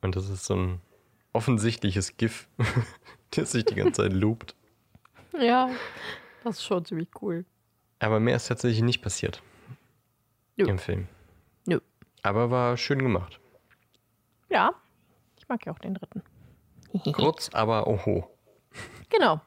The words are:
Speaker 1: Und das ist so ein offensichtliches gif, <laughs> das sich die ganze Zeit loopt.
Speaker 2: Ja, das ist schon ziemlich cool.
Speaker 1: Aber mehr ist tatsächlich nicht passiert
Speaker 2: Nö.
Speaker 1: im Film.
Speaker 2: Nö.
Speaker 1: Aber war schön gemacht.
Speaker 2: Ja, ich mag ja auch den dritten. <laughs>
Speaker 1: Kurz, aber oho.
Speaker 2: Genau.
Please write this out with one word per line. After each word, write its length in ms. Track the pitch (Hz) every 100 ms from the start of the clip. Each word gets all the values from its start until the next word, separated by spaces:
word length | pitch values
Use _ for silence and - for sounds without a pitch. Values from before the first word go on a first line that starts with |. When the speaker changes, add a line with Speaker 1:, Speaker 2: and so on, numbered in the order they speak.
Speaker 1:
Und 140 | 95 92
das 100 | 95
ist 140 | 98
so 120 | - 95
ein 260 | 92 90 - _ _ _ _
offensichtliches 840 | 113 113 117 110 113 104 95 95 -
gif, 320 | 113 - - -
<laughs> 720 | 110 - 113 - - - _
das 220 | - 165
sich 100 | 123
die 120 | 113 -
ganze 260 | 359 -
Zeit 80 | 98
loopt. 420 | 95 107 113 - - _ _ _ - _ _ - 349
Speaker 2:
Ja, 300 | 240 247 254 254 - - - - - -
das 140 | 240 214
ist 80 | -
schon 180 | 185
ziemlich 240 | 165 170 175 -
cool. 240 | 208 170 180 _ _ _ _ _
Speaker 1:
Aber 200 | 110 107
mehr 160 | 113 120
ist 120 | -
tatsächlich 340 | 117 123 110
nicht 200 | 117 120
passiert 400 | - - - - - - - - _ _ _ _ _ _ _ -
Speaker 2:
Nö. 80 | 196
Speaker 1:
im 140 | 98
Film. 280 | - 95 92 - - - _ _ -
Speaker 2:
Nö. 140 | 175 _ _ - _
Speaker 1:
Aber 280 | 98 101 120
war 240 | 127 123 123
schön 240 | - 139
gemacht. 400 | 131 95 90 - _ _ _ _ _ _ _ _ _ _ _
Speaker 2:
Ja, 220 | 311 - 370 _ _ _ _ _ _
ich 80 | _
mag 180 | 247 -
ja 60 |
auch 80 | 175
den 140 | -
dritten. 300 | 190 - - - - - _ _ - -
<laughs> 200 | 196 -
Speaker 1:
Kurz, 360 | 147 147 156 -
aber 340 | - 110 110 107
oho. 420 | 104 104 95 85 _ _ _ _ - - - -
Speaker 2:
Genau. 300 | 440 269 156